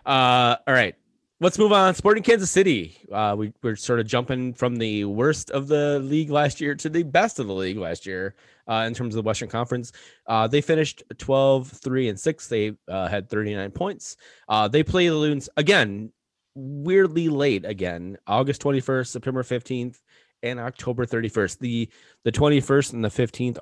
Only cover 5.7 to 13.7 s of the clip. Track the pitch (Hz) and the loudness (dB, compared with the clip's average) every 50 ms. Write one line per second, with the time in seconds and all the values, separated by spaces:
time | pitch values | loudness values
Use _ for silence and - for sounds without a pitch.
5.7 | 151 147 147 147 143 139 135 135 147 156 160 147 143 147 147 143 - - 151 147 | 0 2 2 2 0 -2 -2 -2 0 -2 0 0 2 2 2 2 0 -2 -4 -4
6.7 | 143 - - 156 156 170 170 143 139 175 214 220 - - 120 101 95 95 92 92 | -4 -4 -6 -4 -2 -2 -2 0 2 2 2 0 -2 -4 -6 -4 -4 -4 -4 -4
7.7 | 98 107 90 82 85 - - 98 95 90 95 98 - _ _ _ _ _ _ - | -4 -4 -6 -6 -8 -8 -10 -10 -8 -6 -8 -8 -10 _ _ _ _ _ _ -4
8.7 | 113 110 113 113 117 127 123 117 107 113 104 110 104 - 117 107 - 117 117 - | -2 -2 -2 -2 -4 -6 -6 -6 -4 -2 -2 -2 -2 -4 -4 -6 -4 -4 -4 -4
9.7 | 127 123 117 - - - - - - _ _ - 113 110 110 113 139 147 143 - | -4 -6 -6 -10 -16 -20 -20 -20 -20 _ _ 0 0 2 2 2 2 0 2 2
10.7 | 160 156 156 - - - - - - - - - 135 135 135 135 135 131 127 135 | 2 2 0 -2 -4 -10 -16 -18 -16 -8 -2 0 2 4 4 4 4 2 0 -4
11.7 | - - - 131 127 131 127 113 101 101 - 165 160 - - - 120 107 104 107 | -12 -10 -6 -4 -2 0 0 -2 -2 -2 -2 -2 -2 -4 -4 -4 -2 0 0 -2
12.7 | 104 - _ - 95 95 92 85 104 101 92 - 107 107 107 104 104 98 98 98 | -4 -8 _ -8 -6 -4 -2 -2 -2 -4 -4 -4 -4 -4 -2 -2 -4 -6 -8 -8